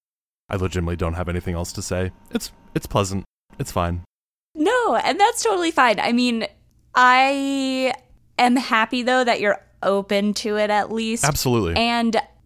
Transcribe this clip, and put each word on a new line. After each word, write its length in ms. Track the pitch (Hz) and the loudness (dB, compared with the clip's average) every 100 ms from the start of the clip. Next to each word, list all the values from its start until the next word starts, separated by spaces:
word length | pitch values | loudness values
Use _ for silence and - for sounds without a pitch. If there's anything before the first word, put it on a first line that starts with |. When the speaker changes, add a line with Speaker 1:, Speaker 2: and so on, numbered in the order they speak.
| _ _ _ _ - | _ _ _ _ -8
Speaker 1:
I 80 | 101 | -4
legitimately 400 | 92 90 85 85 | -2 -2 -4 -2
don't 180 | 87 | -4
have 140 | 85 87 | -4 -4
anything 260 | 87 92 | -6 -4
else 180 | 85 90 | -6 -6
to 100 | - | -8
say. 300 | - 90 92 - - | -6 -4 -4 -8 -10
It's, 220 | 233 - - - | -8 -8 -16 -10
it's 120 | - - | -8 -4
pleasant. 380 | 110 95 98 - _ _ - | -2 -2 -4 -10 _ _ -10
It's 140 | 139 | -6
fine. 320 | 95 87 87 - _ _ _ _ | -4 -2 -4 -10 _ _ _ _
Speaker 2:
No, 420 | 311 330 494 440 226 | -2 0 2 2 0
and 240 | - 311 | 0 2
that's 220 | 415 466 | 2 2
totally 280 | 453 381 330 | 0 0 0
fine. 300 | 311 247 208 | 2 2 2
I 120 | - | 0
mean, 340 | 240 247 226 208 - _ _ _ | 0 0 -2 -6 -10 _ _ _
I 1000 | 247 254 254 269 277 277 277 262 262 254 - _ - _ - | 4 6 6 4 0 -2 -2 -2 -2 -2 -4 _ -20 _ 0
am 180 | 247 247 | 2 2
happy, 460 | 240 226 220 254 | 2 0 2 -2
though, 200 | 233 254 | 0 2
that 160 | 240 214 | 2 2
you're 240 | 208 - - _ | 0 0 -6 _
open 500 | - 202 196 202 208 | 0 0 0 0 0
to 240 | 202 220 208 | -2 -2 -2
it 140 | 208 | 0
at 200 | 208 - | 0 -2
least. 340 | 220 220 226 | -4 -4 0
Speaker 1:
Absolutely. 520 | 143 151 131 117 90 220 | 0 0 0 0 0 0
Speaker 2:
And 420 | 233 233 233 214 - _ | 0 0 0 -2 -4 _